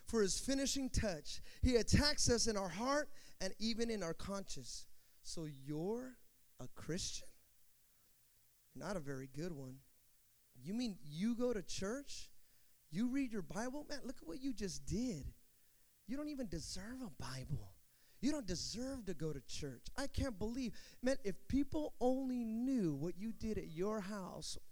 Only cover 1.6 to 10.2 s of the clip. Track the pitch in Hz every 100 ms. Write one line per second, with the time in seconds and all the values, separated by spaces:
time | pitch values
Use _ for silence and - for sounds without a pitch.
1.6 | 254 240 208 - 294 294 - 233 226 208
2.6 | 190 175 247 285 294 - - - 190 -
3.6 | 220 220 233 220 165 165 190 196 196 143
4.6 | 120 - - - - - - - 156 135
5.6 | 135 151 180 233 254 247 - _ - -
6.6 | 156 - - 175 - - - - - -
7.6 | - - _ _ - _ _ _ _ _
8.6 | _ - 156 190 139 135 135 135 180 143
9.6 | 131 135 - _ _ -